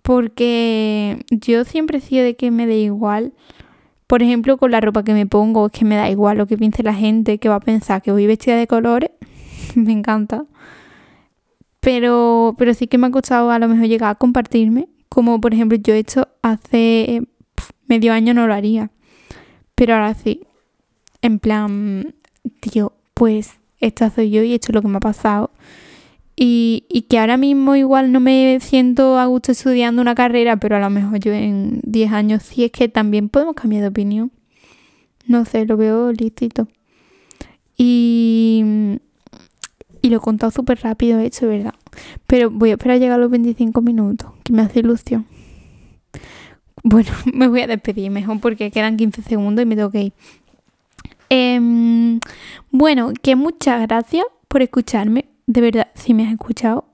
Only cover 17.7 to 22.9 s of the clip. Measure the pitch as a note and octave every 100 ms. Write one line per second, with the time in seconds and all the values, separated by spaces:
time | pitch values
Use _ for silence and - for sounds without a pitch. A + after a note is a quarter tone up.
17.7 | - - A3+ A3+ A3+ A3+ A#3+ A3+ G3+ G#3
18.7 | A3 G#3+ _ _ _ _ - _ _ _
19.7 | - A#3 A3+ G#3+ G#3+ G#3+ D4+ - _ _
20.7 | _ _ _ _ _ A#3+ G#3+ G#3+ G#3+ G#3
21.7 | G3+ G#3 F#3+ - - _ _ - _ D#4+
22.7 | A3 G#3